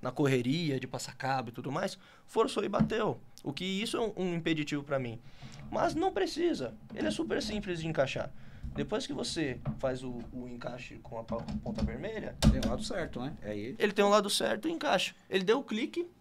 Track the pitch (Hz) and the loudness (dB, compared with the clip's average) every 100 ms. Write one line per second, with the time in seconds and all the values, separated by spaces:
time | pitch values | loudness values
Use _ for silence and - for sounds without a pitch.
0 | 127 - 143 131 120 156 165 131 131 127 | -6 2 4 4 4 2 2 0 -2 -8
1 | - - 127 135 120 120 127 143 196 - | -8 -6 -2 0 -2 -6 -4 -2 -2 -6
2 | - - - - 247 - 202 202 220 - | -18 -20 -4 2 4 6 6 6 6 6
3 | 202 120 - - - 135 185 190 226 - | 2 0 -6 -10 -6 -4 -2 0 0 0
4 | 226 - 185 170 165 160 147 147 143 139 | -2 0 0 0 0 0 0 -2 0 -2
5 | 123 113 - - - - - - 349 294 | 0 -6 -12 -16 -14 -14 -6 2 2 4
6 | 381 381 349 302 349 269 120 - - - | 2 2 0 2 2 2 -4 -8 -12 -2
7 | 311 - 247 - 214 208 208 175 160 156 | -2 0 0 0 0 -4 -2 -4 -2 2
8 | 131 - - - - - - - 143 214 | 2 2 -4 -8 -12 -10 -8 -4 -2 -2
9 | - 294 240 - 147 120 - 107 135 131 | -2 -4 -2 0 -2 -2 -4 -2 -2 -2
10 | 131 120 107 127 123 120 - 123 - 113 | -4 -6 -8 -10 -8 -8 -8 -8 -12 -14
11 | - 117 113 117 - - - - - 117 | -10 -10 -6 -6 -4 -4 -4 0 0 0
12 | 180 220 - - - - - 120 - 202 | -6 -6 -8 6 6 6 2 -2 -2 -2
13 | 156 - 127 - 101 104 107 214 208 196 | -2 -4 -6 -6 -6 -6 -6 0 0 4
14 | 202 208 208 - 220 214 320 330 285 180 | 6 6 6 0 0 0 -2 -2 2 2
15 | - - - 190 185 233 226 214 269 - | 2 -6 -2 0 4 2 2 -2 -2 -4
16 | 339 - | -6 -8